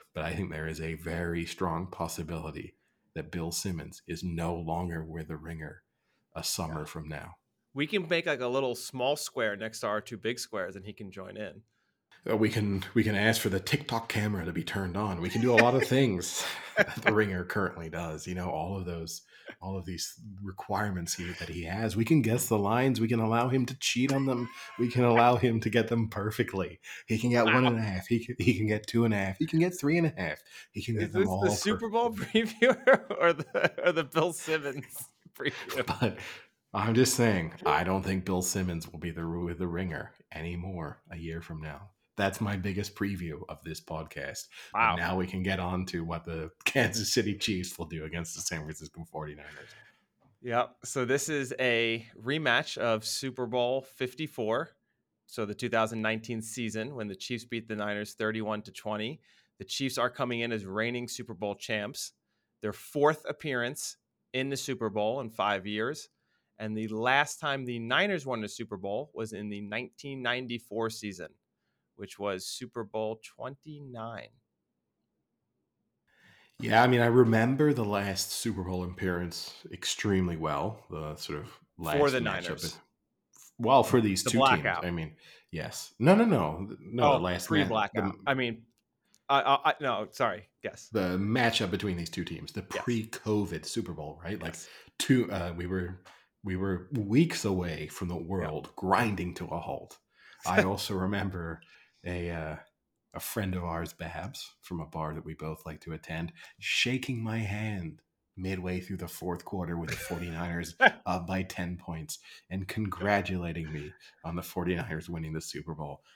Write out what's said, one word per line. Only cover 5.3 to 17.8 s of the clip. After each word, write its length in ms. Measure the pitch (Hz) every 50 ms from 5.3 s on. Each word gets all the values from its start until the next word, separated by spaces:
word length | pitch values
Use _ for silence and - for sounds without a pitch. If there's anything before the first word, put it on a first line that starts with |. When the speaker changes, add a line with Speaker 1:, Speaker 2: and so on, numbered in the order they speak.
| 80
Speaker 1:
Ringer 460 | 76 78 80 82 80 78 73 - - _ _ _ _ _ _ _ _ _ _ -
a 80 | -
summer 380 | 80 - - - 85 80 80 76
Speaker 2:
Yeah. 60 | 78
Speaker 1:
from 220 | 80 - 82 76 76
now. 260 | 76 69 - 87 87 _ _ _ _ _ _ _ -
Speaker 2:
We 120 | 131 151
can 220 | 151 220 202 175 160
make, 180 | 175 165 165
like, 140 | 170 147 123
a 80 | 127 123
little 260 | 123 135 135 127 117
small 420 | 120 - - - 127 123 135 147
square 380 | 143 - - - 131 113 107 101
next 240 | 98 110 110 110 -
to 80 | - 107
our 120 | 104 107
two 160 | - - 120
big 220 | 95 - 113 123 117
squares, 380 | - - - 101 90 92 95
and 100 | 98 95
he 60 | 107
can 180 | - - 107 95
join 260 | 92 101 92 95 98
in. 260 | 104 107 90 78 101 - _ _ _ _ _ _ _ _ _ - - - -
Speaker 1:
Uh, 80 | 110
we 120 | 104 110 107
can, 340 | - 113 104 104 98 95 - - -
we 100 | 120 107
can 100 | 110 104
ask 260 | 98 104 113 113 -
for 100 | - 107
the 100 | 95 95
TikTok 480 | - - - - - - 120 113 - -
camera 380 | - 110 104 107 104 92 82
to 60 | 87
be 120 | 80 82 80
turned 320 | - - 101 95 92 85
on. 240 | 101 107 104 92 85
We 80 | 85 95
can 140 | - 113
do 100 | 117 123
a 80 | 120 107
lot 140 | 101 123 127
of 120 | 135 127
things 560 | - 127 135 139 120 95 90 - - - - - - - -
<laughs> 160 | - - -
that 260 | 220 202 - - -
the 100 | - -
Ringer 320 | 107 107 107 101 95 90 90
currently 460 | - - 107 98 87 - 90